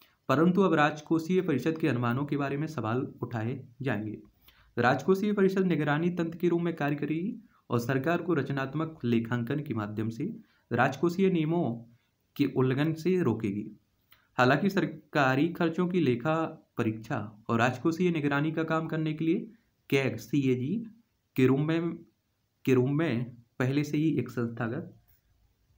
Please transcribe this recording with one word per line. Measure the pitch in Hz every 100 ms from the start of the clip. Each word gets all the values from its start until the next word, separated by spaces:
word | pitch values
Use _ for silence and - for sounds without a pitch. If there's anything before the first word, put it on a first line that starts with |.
| _ _ -
परंतु | 135 175 180
अब | 190
राजकोषीय | 156 147 151 - 160 160 185
परिषद | 175 139 160 160
के | 156
अनुमानों | 120 120 123 143
के | 143
बारे | 139 139
में | 156
सवाल | 135 110 120 160 -
उठाए | - 113 113 113 - -
जाएंगे। | 131 104 107 107 - _ _ _ _ -
राजकोषीय | 120 143 - 190 208
परिषद | 208 190 190
निगरानी | 185 151 151 147 175
तंत्र | 175 165 -
के | 175
रूप | 170
में | 170 165
कार्य | 143 147
करेगी | 147 156 196 - - _ -
और | 120
सरकार | 117 135 151 170
को | 170
रचनात्मक | 151 131 139 135 151 160 -
लेखांकन | 120 117 113 120 117 143
के | 143
माध्यम | 107 104 107 113
से | 113 175 - - _ -
राजकोषीय | 117 135 - 170 175 190
नियमों | 170 156 175 131 117 - _ _ _ _ -
के | 143
उल्लंघन | - 131 127 156
से | 156 175 185
रोकेगी। | 131 113 107 104 107 - _ _ _ _ _ -
हालांकि | 127 147 202
सरकारी | 190 156 - - 156 131 131 170
खर्चों | - 170 165 175
की | 180
लेखा | 139 120 156 160 160 - _ -
परीक्षा | 110 110 - 117 107 - -
और | 113
राजकोषीय | 123 123 165 165 180
निगरानी | 165 143 143 156
का | 160
काम | 160 160 160
करने | 160 156
के | 156 160
लिए | 196 - - _ _ -
कैग, | 139 131 110
सीएजी | - 147 131 123 131 226 - - _ _ _ -
के | 127
रूप | 135
में, | 151 165 170 170 - _ _ _ _ _ -
के |
रूप | 127 131
में | 143 165 117 - - - -
पहले | 127 139
से | 147 151
ही | 160 139
एक | 113
संस्थागत | - 117 117 113 139 175 - _ _ _ _ _ _ _